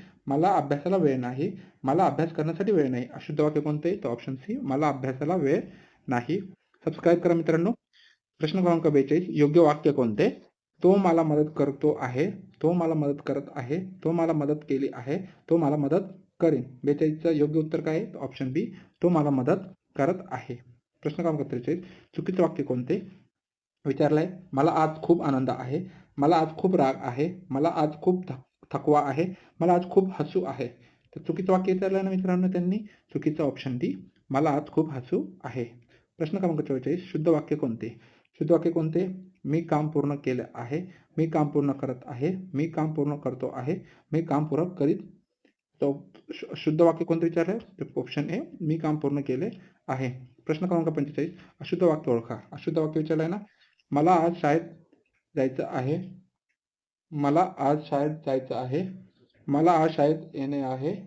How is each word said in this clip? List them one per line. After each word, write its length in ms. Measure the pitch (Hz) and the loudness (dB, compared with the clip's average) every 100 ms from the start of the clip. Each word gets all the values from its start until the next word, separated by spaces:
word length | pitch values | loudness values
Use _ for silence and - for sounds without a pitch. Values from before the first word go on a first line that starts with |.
| - _ - | -18 _ -2
मला 260 | 143 185 | 2 4
अभ्यासाला 440 | 175 143 143 180 190 | 2 2 -2 0 2
वेळ 200 | 151 127 | 2 2
नाही, 400 | 123 127 175 - - _ | -4 -4 -4 -6 -16 _
मला 220 | 131 165 170 | 0 2 2
अभ्यास 280 | 131 160 | 2 -2
करण्यासाठी 380 | - 156 165 202 | -2 -4 -2 2
वेळ 180 | 185 135 | 2 2
नाही." 160 | 123 127 | 0 -6
अशुद्ध 280 | - - 151 | -10 -6 0
वाक्य 200 | 151 147 | 0 0
कोणते? 340 | 151 147 170 196 | -2 -2 -2 -2
तर 60 | 123 | -4
ऑप्शन 260 | 120 - 131 | -6 -8 -10
सी, 220 | - 269 | -8 -6
"मला 320 | 143 135 151 | -2 0 0
अभ्यासाला 460 | 135 135 131 147 185 | -2 -6 -4 -2 0
वेळ 260 | 139 190 - - - _ - | 2 0 -2 -14 -20 _ -4
नाही." 320 | 120 117 196 - - _ _ 156 | -2 -2 -4 -6 -18 _ _ -6
सबस्क्राईब 340 | 156 170 170 | 0 4 4
करा 140 | 175 | 4
मित्रांनो. 380 | 170 160 160 190 240 _ _ _ _ _ - | 2 2 2 0 -2 _ _ _ _ _ -6
प्रश्न 200 | 156 190 | -2 2
क्रमांक 280 | 175 165 160 | 2 4 4
बेचाळीस, 360 | 143 135 156 185 | 4 4 0 0
योग्य 320 | 151 147 165 | 2 6 8
वाक्य 300 | 156 156 151 | 6 6 2
कोणते? 380 | 143 117 104 214 - - _ _ - | 2 2 2 2 0 -16 _ _ 2
"तो 120 | 180 196 | 6 6
मला 280 | 185 165 | 6 4
मदत 260 | 156 151 151 156 | 4 2 0 0
करतो 400 | 139 143 151 - | -2 2 0 0
आहे, 300 | 127 127 180 | -2 -2 -2
तो 400 | - - - 156 | -4 -16 -2 0
मला 220 | 180 165 | 2 2
मदत 240 | 156 143 143 - | 0 0 -2 -4
करत 160 | 139 143 143 | -4 -6 -10
आहे, 300 | 123 165 190 - | -6 -6 -6 -6
तो 80 | 160 | -2
मला 220 | 170 165 | 0 2
मदत 260 | 156 143 151 - | 0 0 -2 -2
केली 200 | 135 139 | -2 -2
आहे, 240 | 123 120 185 190 - - | -6 -6 -6 -6 -10 0
तो 80 | 170 | 2
मला 180 | 143 151 | 4 2
मदत 260 | 139 175 190 - _ - | 2 0 -2 -14 _ 0
करेन." 240 | 170 131 - - | 2 2 -2 -4
बेचाळीसचं 480 | 139 147 156 156 170 | -2 2 0 0 0
योग्य 280 | 151 147 156 | 2 2 2
उत्तर 220 | 156 160 | 0 -2
काय 140 | 156 160 | -2 -4
आहे? 220 | 233 - | -4 -8
ऑप्शन 340 | 131 - 131 | -10 -6 -4
बी, 200 | 151 233 - - - | -4 -4 -8 -20 0
"तो 60 | 175 | 2
मला 200 | 165 147 | 4 4
मदत 280 | 131 131 185 - - _ - | 2 2 0 -2 -20 _ -2
करत 220 | 143 185 - | 0 -2 -6
आहे." 240 | 127 - 120 - - _ _ | -10 -10 -14 -16 -20 _ _
प्रश्न 220 | 151 165 | -8 -4
क्रमांक 260 | 170 151 - | -2 -2 -4
त्रेचाळीस, 320 | 120 139 180 - - _ - | -6 -4 -6 -8 -20 _ -10
चुकीचं 280 | 170 185 | -4 0
वाक्य 200 | 160 - | 0 0
कोणते? 600 | 135 127 123 196 - - _ _ _ _ _ _ 147 | -4 -4 -2 -4 -6 -20 _ _ _ _ _ _ -4
विचारलंय, 440 | 139 147 151 175 - - | 0 2 2 0 -6 -6
"मला 180 | 135 156 | 2 2
आज 180 | 143 156 - | 4 0 0
खूप 180 | - 170 | 2 2
आनंद 280 | 151 131 127 | 2 0 0
आहे, 360 | 123 127 156 185 - - - | -4 -4 -6 -6 -16 -12 0
मला 180 | 143 165 | 4 4
आज 120 | 156 - | 2 0
खूप 180 | 185 175 | 2 4
राग 180 | 131 - | 2 0
आहे, 440 | 135 120 170 185 - | -4 -2 -2 -4 -6
मला 220 | 135 165 165 | 0 0 2
आज 140 | 151 - | 0 0
खूप 260 | 185 180 180 | 0 0 -2
थक-, 380 | 127 - _ - | -12 -14 _ -8
थकवा 280 | 139 151 147 | -2 4 4
आहे, 240 | 139 135 180 185 - - | 4 0 -2 -4 -12 -2
मला 140 | 170 | 2
आज 160 | 175 180 | 2 4
खूप 200 | 190 185 - | 2 2 -2
हसू 240 | 151 185 | -2 -2
आहे." 240 | 156 127 120 - _ _ _ - | -2 -6 -8 -10 _ _ _ -12
तर 60 | |
चुकीचं 320 | - 160 190 | -6 -4 2
वाक्य 200 | 185 190 | 2 2
विचारलं 320 | 185 190 190 190 | 0 0 0 0
ना 40 | |
मित्रांनो 380 | 190 185 180 185 | 0 0 2 2
त्यांनी, 300 | 185 180 214 208 _ _ | 0 0 -2 -6 _ _
चुकीचं 300 | 147 156 156 | -4 -2 0
ऑप्शन 340 | 143 - 135 123 | -2 -2 -6 -4
डी, 320 | - - - _ - | -4 -6 -10 _ -2
"मला 200 | 135 156 | 2 2
आज 180 | 143 143 | 0 0
खूप 220 | 156 156 | -2 -2
हसू 360 | 131 - 208 - - | -4 -4 -4 -4 -10
आहे." 200 | 110 123 117 - _ _ _ - | -10 -8 -8 -12 _ _ _ -6
प्रश्न 200 | 160 196 | -4 -2
क्रमांक 240 | 180 151 | -2 -2
चव्वेचाळीस, 500 | 143 131 139 180 - | -2 -2 -2 -4 -4
शुद्ध 180 | 160 165 | 0 2
वाक्य 260 | 151 - 151 | 2 2 -2
कोणते? 320 | 131 113 107 - - _ _ | -2 -4 -8 -12 -20 _ _
शुद्ध 180 | - 156 | -4 2
वाक्य 200 | 165 170 | 2 2
कोणते? 600 | 170 156 165 190 185 - _ 139 | 0 0 0 -2 -6 -16 _ -2
"मी 160 | 160 | -2
काम 260 | 160 151 156 | 0 0 0
पूर्ण 280 | 151 143 139 | 0 -2 -2
केलं 280 | 131 123 107 | -4 -4 -6
आहे, 320 | 120 120 156 185 - _ 156 | -10 -6 -6 -8 -16 _ -2
मी 80 | 160 | 0
काम 220 | 160 143 | 0 0
पूर्ण 240 | 147 139 | 0 0
करत 240 | 135 131 127 - | -2 -4 -8 -10
आहे, 300 | 123 156 190 - | -4 -4 -4 -6
मी 140 | 135 165 | -4 -4
काम 260 | 156 156 | -2 -2
पूर्ण 220 | 156 143 147 | -2 -2 -4
करतो 360 | 127 127 131 | -6 -6 -8
आहे, 220 | - 131 185 - - - | -6 -6 -6 -8 -20 -4
मी 100 | 156 | -4
काम 240 | 160 147 151 | 0 0 0
पूर्ण 220 | 143 180 | 0 -2
करीत." 300 | - 143 202 - - _ _ _ _ _ - | 0 0 0 -6 -20 _ _ _ _ _ -4
तो 300 | 143 143 - - - | -2 -2 -8 -20 -16
शु-, 220 | - - 151 | -14 -12 -4
शुद्ध 240 | 156 156 | 0 4
वाक्य 240 | 170 160 165 | 4 4 0
कोणतं 200 | 165 170 | 0 0
विचारलंय? 320 | 170 170 226 | 0 -2 -4
तर 260 | - - 139 139 | -8 -12 -8 -8
ऑप्शन 320 | 127 147 147 | -6 -4 -4
ए, 100 | 202 320 - | -6 -8 -6
"मी 160 | 156 160 | -4 -2
काम 200 | 160 151 | -2 -2
पूर्ण 240 | 139 143 | -2 -2
केले 280 | 135 127 208 - - _ - | -2 -4 -4 -8 -20 _ -8
आहे." 460 | 131 131 - - _ - | -4 -4 -6 -16 _ -6
प्रश्न 220 | 156 185 | -2 0
क्रमांक 220 | 170 160 | 0 0
पंचेचाळीस, 420 | 156 143 - 165 - - - | -2 -4 -4 -6 -8 -20 -14
अशुद्ध 240 | - 175 | -4 2
वाक्य 280 | 175 151 - | 2 2 0
ओळखा. 260 | 117 - 117 - | -2 -2 -12 -12
अशुद्ध 280 | - - 160 | -10 -4 -2
वाक्य 200 | 156 156 | 0 -2
विचारलंय 280 | 156 160 160 | 0 0 0
ना, 100 | 208 - _ _ _ - | -4 -10 _ _ _ -2
"मला 200 | 139 165 | 2 6
आज 200 | 175 170 175 | 6 4 2
शाळेत 200 | 147 165 - - _ _ _ _ _ 151 | 2 2 -2 -16 _ _ _ _ _ -2
जायचं 300 | 135 131 - | -2 -2 -6
आहे, 420 | 139 131 175 190 - _ _ _ _ _ _ _ _ - | -4 -2 -4 -6 -14 _ _ _ _ _ _ _ _ -8
मला 400 | 151 143 156 185 - | 0 2 4 2 0
आज 200 | 139 151 - | 0 0 0
शाळेत 260 | 143 151 156 143 | -2 -2 -4 -2
जायचं 300 | 131 127 123 | -4 -2 -6
आहे, 340 | 127 147 190 - - _ _ _ - | -4 -4 -4 -10 -20 _ _ _ -2
मला 240 | 143 170 | 2 4
आज 180 | 165 160 | 4 4
शाळेत 260 | 156 143 156 - | 4 2 2 -4
येणे 280 | - 135 143 | -8 -6 -4
आहे, 340 | 131 127 151 196 | -4 -4 -4 -6